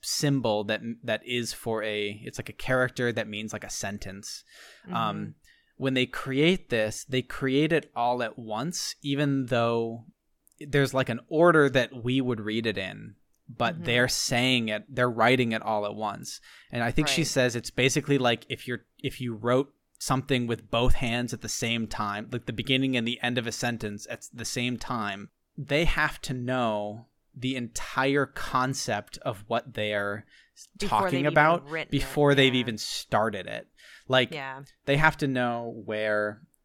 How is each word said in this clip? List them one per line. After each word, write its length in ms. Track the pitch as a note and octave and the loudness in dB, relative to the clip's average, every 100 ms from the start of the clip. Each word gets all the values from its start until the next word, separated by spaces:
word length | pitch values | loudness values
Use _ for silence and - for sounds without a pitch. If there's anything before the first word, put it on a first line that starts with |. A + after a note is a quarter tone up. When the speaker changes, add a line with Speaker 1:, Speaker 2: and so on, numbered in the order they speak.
Speaker 1:
symbol 640 | - - D3 C#3 A#2 G#2+ | -6 0 2 2 2 0
that, 160 | G#2 G#2+ A2+ A2+ | 0 -2 -4 -8
that 220 | A#2 G#2+ | -4 -4
is 280 | B2 A#2+ A#2 | -2 -4 -4
for 300 | - A#2 A2 | -6 -4 -4
a, 380 | G#2+ G#2 G#2 G#2 | -2 -2 -4 -6
it's 140 | A2+ - | -10 -10
like 100 | - | -12
a 40 | |
character 580 | - - B2+ B2 - A#2+ | -8 -2 0 0 0 -2
that 160 | A#2 G#2+ | -2 -6
means, 260 | G#2 A2 | -8 -8
like, 100 | G#2+ | -10
a 60 | G2 | -10
sentence. 760 | - G2+ G2+ G2 G2 - - - - - - - | -8 -8 -8 -10 -12 -14 -16 -18 -20 -20 -20 -8
Um, 20 | |
Speaker 2:
Mm-hmm. 360 | A2+ A2 G#2 G#2 - _ _ _ - | -4 -2 -4 -8 -14 _ _ _ -6
Speaker 1:
when 160 | C3 | -2
they 120 | C3 | 0
create 640 | B2+ - C3+ C3 D#3+ F#3+ - | -2 -4 -4 2 2 2 0
this, 360 | A#2 G#2+ - | 0 0 -4
they 160 | - C3 | -4 -4
create 500 | - - C3+ C3+ D#3 | -4 -4 0 2 2
it 180 | D#3+ - | 0 -2
all 260 | A#2 A#2+ B2 | -2 0 0
at 140 | A2+ B2 | -4 -8
once, 580 | A2 G#2+ D#3 - - - | -8 -6 -4 -6 -8 -8
even 460 | C#3+ C#3 C#3+ C#3 A#2+ | -4 0 0 0 0
though 580 | A#2+ A#2 A#2 A2+ A#2 - _ _ _ _ - | 0 2 0 -2 -6 -14 _ _ _ _ -18
there's, 340 | C#3+ C#3+ C3+ | 0 2 2
like, 160 | C3 B2+ | 0 -2
an 120 | A#2+ - | -4 0
order 420 | D#3 F3 D#3+ C#3 | 6 8 8 6
that 340 | B2+ A#2 B2+ | 4 0 -2
we 180 | A#2+ C3 | 0 0
would 180 | B2 A2 | 0 -2
read 260 | G#2 A2 | -2 -2
it 120 | A2+ F#2+ | 0 -2
in, 380 | F#2+ G#2 G#2+ - _ _ - | -6 -8 -16 -20 _ _ -14
but 260 | A#2 A#2 | -4 -2
Speaker 2:
Mm-hmm. 80 | D#3+ | -2
Speaker 1:
they're 240 | - A#2+ B2 | 0 2 4
saying 640 | - - A#2+ B2+ B2 A2 | 0 0 2 4 2 2
it, 140 | G#2+ - | -4 -4
they're 200 | B2+ B2 | 0 0
writing 420 | A2+ A#2 B2+ A#2+ | 4 6 6 4
it 100 | A2+ | 0
all 240 | G#2+ G#2+ | 0 0
at 100 | G#2 | -2
once. 440 | G#2+ G#2+ G2 - - - - - | -4 -6 -6 -12 -14 -18 -20 -8
And 120 | A#2+ | -2
I 80 | A#2 | 0
think 160 | - D3+ | 2 2
she 140 | C3 | 0
Speaker 2:
Right. 60 | C#3+ | 0
Speaker 1:
says 280 | C#3 B2 | 2 2
it's 160 | A#2+ - | 0 -4
basically 460 | - C3 D3+ - C#3+ | 0 2 2 2 2
like 280 | A#2+ A#2 - | 2 0 -4
if 180 | B2+ - | -8 -6
you're, 180 | A#2+ - _ | -8 -10 _
if 200 | C3+ - | -8 -6
you 120 | B2 | -8
wrote 380 | A2 A#2+ B2+ C#3 _ _ - | -4 2 2 2 _ _ -8
something 480 | - C3 - B2+ A#2 | -2 -2 0 0 0
with 220 | A#2 - | -4 -2
both 260 | A#2 B2+ | 4 6
hands 380 | - A#2+ A#2+ A#2+ | 6 4 -2 -4
at 80 | A2+ | -6
the 80 | A2 | -8
same 380 | - A#2 A#2 G#2+ | -4 -2 -2 -2
time, 400 | - G#2+ G#2 - | -4 -4 -4 -6
like, 140 | B2 - | -8 -6
the 60 | |
beginning 440 | A#2 A#2 C3 C3+ B2+ | -4 0 2 2 0
and 100 | A#2 | -2
the 120 | B2 | -2
end 160 | B2 B2 | -2 -2
of 100 | A#2 | -4
a 40 | |
sentence 540 | - A#2+ A#2 G#2+ G#2 - | -4 -4 -4 -6 -10 -12
at 160 | A2+ - | -14 -14
the 120 | A#2 | -12
same 320 | A2 B2+ B2 A#2 | -6 -4 -4 -4
time, 520 | - A#2+ G2+ G2 G2 _ _ - | -4 -4 -4 -6 -12 _ _ -14
they 280 | C3+ D3 | -2 2
have 340 | E3+ - D3+ - | 2 2 0 -2
to 100 | - | -8
know 760 | B2+ B2 B2+ A#2 G#2+ G#2 A2 - _ _ | -6 -2 0 0 -2 -4 -10 -16 _ _
the 200 | C3 B2+ | -6 -4
entire 720 | C3 A#2 - - - C3+ C#3+ C3 | -4 -6 -8 -4 0 2 2 0
concept 880 | - - C3 C3 C3+ - G#2 - - | -4 -2 0 0 -2 -4 -4 -6 -8
of 200 | C3+ G2+ G2+ | -6 -6 -4
what 260 | A#2 - | -4 -2
they're 500 | A2 G#2+ G#2 G2+ G2+ - - _ | -4 -2 0 -2 -6 -10 -20 _
s-, 120 | - - - | -20 -20 -8
Speaker 2:
Before 220 | G#3 G#3 | 0 2
Speaker 1:
talking 120 | F#3+ | 2
Speaker 2:
they've 80 | C3+ | 2
even 120 | D3 | 4
Speaker 1:
about 340 | D3 D3+ E3+ C#3 | 6 6 4 -2
Speaker 2:
written 200 | D#3+ - | -10 -4
it, 40 | |
Speaker 1:
before 440 | C#3 - D3+ C#3+ | -2 0 4 6
they've 180 | C#3 C3+ | 8 6
Speaker 2:
yeah. 60 | B2+ | 4
Speaker 1:
even 180 | A#2+ G#2+ | 0 -4
started 680 | - - - G#2+ A2 G2+ - | -6 -8 -2 0 0 -2 -8
it. 200 | A1+ - _ - - - | -10 -12 _ -20 -16 0
Like, 240 | C3 A#2+ | 2 2
Speaker 2:
Yeah. 300 | D3+ C3+ C3+ C#3+ _ | -2 -10 -12 -16 _
Speaker 1:
they 120 | - C#3 | 0 6
have 200 | D#3 - | 6 4
to 100 | C#3+ | 0
know 540 | B2+ B2 A#2 A#2 A2+ | 0 0 -2 -6 -10
where 580 | G#2+ G#2+ G#2+ G#2+ G#2 G#2 - _ | -6 -2 0 0 0 -4 -16 _